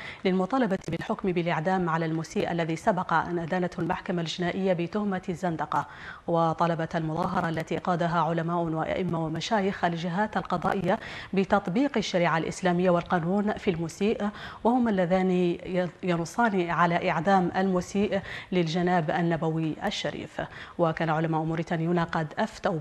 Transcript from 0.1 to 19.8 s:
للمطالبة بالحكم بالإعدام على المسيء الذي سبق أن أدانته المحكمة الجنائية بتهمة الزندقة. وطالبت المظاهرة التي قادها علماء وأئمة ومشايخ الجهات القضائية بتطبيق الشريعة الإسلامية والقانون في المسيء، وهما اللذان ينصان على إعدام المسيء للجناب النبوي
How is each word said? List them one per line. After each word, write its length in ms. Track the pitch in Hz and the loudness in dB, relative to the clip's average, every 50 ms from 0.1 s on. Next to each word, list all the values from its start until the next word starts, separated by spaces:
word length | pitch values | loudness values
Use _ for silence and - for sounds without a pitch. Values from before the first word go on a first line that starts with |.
| - - - | -8 -2 0
للمطالبة 520 | 196 185 190 185 185 - 262 254 196 190 185 - - | 2 2 2 2 2 2 2 2 2 0 -2 -4 -4
بالحكم 440 | 165 165 - - 220 - - 190 | -6 -4 -4 -4 -4 -2 0 0
بالإعدام 580 | 175 175 165 170 170 151 156 185 185 190 180 170 | 0 0 0 0 0 0 2 2 2 2 2 2
على 160 | 160 165 170 | 0 0 0
المسيء 460 | 160 160 165 160 - - 208 - - | 0 -2 -2 -4 -4 -4 -2 -2 0
الذي 240 | 170 170 165 160 160 | 0 0 0 -2 -2
سبق 380 | 160 - 185 190 175 185 - 170 | -2 0 0 2 2 2 2 2
أن 260 | 160 147 160 175 175 | 2 2 0 -2 -4
أدانته 420 | 165 151 185 185 180 175 - - | -2 -2 -2 -2 -2 -2 -2 -2
المحكمة 400 | 170 165 180 - - - 175 175 | -2 -2 -2 -4 -2 -4 -2 -2
الجنائية 520 | 165 160 - - 175 175 - 196 190 196 180 | -2 -4 -4 -4 -2 -2 -2 0 0 0 2
بتهمة 480 | 165 175 170 - 214 208 208 190 180 - - | 0 0 -2 -2 -2 -2 -2 -2 -4 -4 -6
الزندقة. 560 | 180 147 - 180 165 156 151 - - 139 - - - - - - - - - - | -6 -2 -2 -2 -2 -2 -2 -2 -2 -2 -2 -4 -8 -16 -16 -16 -16 -10 -4 0
وطالبت 680 | 170 165 165 165 160 - 175 165 170 156 160 160 - | 2 4 4 2 2 2 2 2 2 0 -2 -2 -2
المظاهرة 540 | 170 160 156 156 165 180 185 180 190 175 165 | -2 -2 -2 -2 -2 -2 -2 0 0 0 0
التي 280 | 165 160 160 - 180 - | -2 -2 -4 -4 -4 -2
قادها 440 | - - 180 160 175 165 165 175 | 0 0 0 2 2 2 2 2
علماء 360 | 160 156 170 170 160 165 175 175 | 2 2 2 0 0 0 0 0
وأئمة 680 | 170 165 160 160 156 - - - 190 175 170 165 165 | 0 0 0 -2 -2 -2 -2 -2 -2 -2 -2 -2 -2
ومشايخ 600 | 156 156 160 160 - 233 214 190 196 190 - - | -2 -2 -4 -2 0 0 0 0 0 -2 0 0
الجهات 520 | 175 170 165 160 180 165 190 214 214 - 196 | 0 0 -2 -4 -2 -2 -2 -2 -2 -2 -4
القضائية 640 | 175 - 190 170 156 190 196 196 - 196 196 - - - - - - - - | -4 -2 -2 -2 0 0 -2 0 0 0 0 0 -2 -6 -12 -12 -10 -4 0
بتطبيق 640 | 185 190 - - 202 202 - 170 226 285 277 - 233 | 0 2 4 4 2 2 2 2 2 2 2 2 0
الشريعة 400 | - - - 185 175 165 151 165 | 0 0 2 2 2 4 2 2
الإسلامية 520 | 160 - - - - 185 175 175 180 185 | 0 -2 -4 0 0 2 2 4 4 4
والقانون 640 | 175 175 170 - 185 180 156 170 190 208 196 214 202 | 4 4 2 2 0 0 2 2 0 0 0 0 -2
في 160 | - - 214 | -2 0 -2
المسيء، 600 | 175 160 170 156 - - 202 208 233 - 202 202 - - - - - - - | 0 0 -2 -6 -4 0 0 0 2 0 -2 -4 -4 -6 -12 -14 -6 -2 2
وهما 260 | 214 240 254 240 233 | 2 4 4 4 2
اللذان 680 | 208 185 185 165 185 190 185 185 185 180 180 175 175 - - - 185 175 180 170 - - - | 2 2 2 4 4 4 4 4 4 4 4 2 2 0 -4 -4 -2 0 0 -2 -4 -4 -2
ينصان 680 | 185 175 170 170 160 - - 240 226 202 190 170 170 | 0 0 0 0 -2 0 2 2 2 4 2 0 2
على 400 | 170 156 175 175 170 175 - 185 | 2 4 4 4 4 2 0 0
إعدام 420 | 156 160 156 196 196 190 180 170 - | 0 0 4 4 4 4 4 2 0
المسيء 680 | 185 190 196 185 180 175 - - 202 202 196 190 196 - - - - - - | 0 0 2 2 0 0 -2 0 0 0 0 0 -2 -4 -6 -10 -12 -8 -2
للجناب 600 | - 180 175 160 156 185 175 180 180 180 160 151 | 0 0 0 2 0 0 2 2 2 2 2 2
النبوي 640 | - 170 170 170 170 160 170 160 160 160 160 156 147 - | 0 0 2 2 0 0 0 0 0 0 0 -2 -2 -4